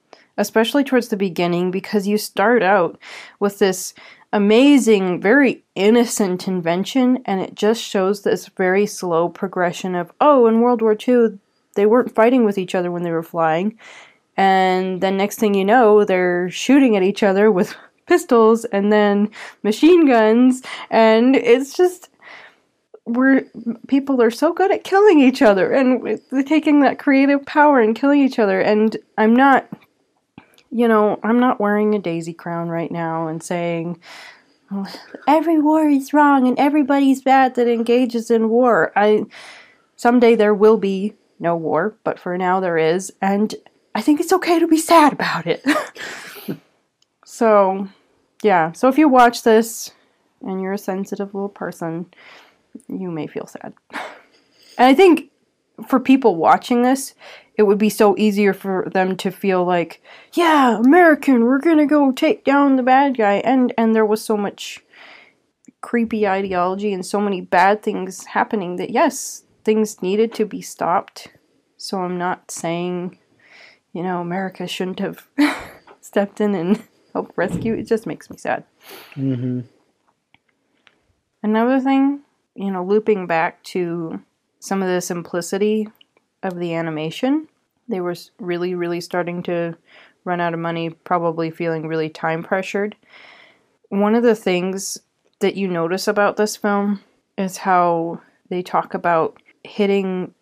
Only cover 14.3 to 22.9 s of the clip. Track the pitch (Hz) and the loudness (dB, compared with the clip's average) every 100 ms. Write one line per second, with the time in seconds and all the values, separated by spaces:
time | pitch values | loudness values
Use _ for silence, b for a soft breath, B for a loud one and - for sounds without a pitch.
14.3 | - 190 190 185 185 190 180 196 196 202 | 0 2 4 2 0 -2 -4 -2 -2 -4
15.3 | - 214 196 190 254 214 214 202 185 180 | -2 0 0 2 4 6 4 4 0 0
16.3 | 175 180 - - 277 262 202 185 202 202 | -2 -4 -6 2 4 4 2 0 0 0
17.3 | 190 214 190 214 - - _ - 339 349 | 4 2 2 -2 -6 -20 _ 0 0 2
18.3 | 233 220 226 - 202 208 208 208 202 208 | 4 4 2 0 -2 2 2 2 2 0
19.3 | B B B 208 220 311 359 285 226 214 | B B B -4 2 6 6 6 4 4
20.3 | 233 254 254 B B B 220 220 220 254 | 6 4 2 B B B 2 4 4 4
21.3 | 269 - 254 269 - 359 359 - _ B | 2 4 2 0 0 0 0 -20 _ B
22.3 | B B B B _ _ | B B B B _ _